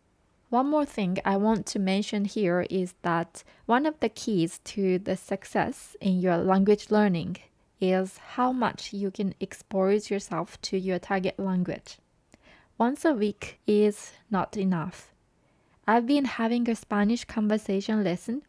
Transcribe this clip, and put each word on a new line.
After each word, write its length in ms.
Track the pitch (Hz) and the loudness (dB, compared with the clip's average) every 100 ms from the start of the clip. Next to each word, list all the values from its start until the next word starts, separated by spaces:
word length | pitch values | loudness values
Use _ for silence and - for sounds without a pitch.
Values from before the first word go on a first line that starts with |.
| _ _ _ _ - | _ _ _ _ -2
One 180 | 240 277 | 0 2
more 160 | 302 | 2
thing 340 | 285 - 190 185 | 0 0 -2 0
I 120 | - 196 | 0 2
want 280 | 214 220 208 | 2 2 0
to 120 | - | -2
mention 460 | 190 196 208 208 202 | 0 0 0 -2 -2
here 400 | - 190 175 - | 0 0 2 0
is 260 | 190 180 - | -2 -4 -4
that 420 | 175 170 170 - - - - | -2 -2 -2 -10 -20 -10 0
one 200 | 240 311 | 2 2
of 120 | 302 | -2
the 100 | 226 | -4
keys 480 | - - 202 165 - | -4 -2 0 0 -2
to 340 | - - 190 180 | -10 -2 0 0
the 180 | 202 185 | -2 -6
success 800 | - 196 - 208 - - - - | -4 -8 -4 -2 -2 -4 -14 -6
in 200 | 190 180 | -2 0
your 160 | 185 170 | 2 2
language 540 | 185 190 196 208 - | 4 4 6 4 4
learning 460 | 214 208 170 170 180 - _ _ - | 2 4 2 -4 -10 -14 _ _ -4
is 380 | 185 185 190 - - | 0 0 -2 -8 -12
how 180 | - 254 | -2 -2
much 400 | 254 220 - - | 0 -2 -4 -10
you 180 | 202 196 | -4 -4
can 240 | 190 190 - | -2 -4 -4
expose 720 | 190 - - 196 190 208 208 | -10 -10 -4 0 2 2 0
yourself 500 | 202 - 165 175 - | -6 -4 -6 -6 -10
to 140 | - 190 | -6 -4
your 220 | 185 180 | -2 -4
target 400 | - 196 185 - | -2 -2 -2 -4
language. 580 | 190 185 180 - - - _ _ _ _ _ - _ - | -2 0 -2 -4 -10 -20 _ _ _ _ _ -20 _ -2
Once 280 | 233 285 | 0 2
a 80 | 339 | 0
week 460 | 262 208 - - - - | 2 0 -2 -12 -8 2
is 460 | 208 208 202 - - - | 4 4 2 -10 -18 -4
not 260 | 196 - 214 | -2 -2 -2
enough. 560 | 190 175 160 - - _ _ _ _ _ _ _ - | 0 0 -2 -10 -20 _ _ _ _ _ _ _ 2
I've 200 | 226 233 | 2 4
been 180 | 285 | 2
having 440 | 262 - 226 240 240 | 2 0 0 0 0
a 60 | |
Spanish 500 | 226 - 208 208 240 - | -2 -2 2 2 2 -2
conversation 760 | - 208 214 - 196 196 220 | -2 2 0 0 -2 0 0
lesson 400 | 190 180 - 247 | 0 -2 -4 -8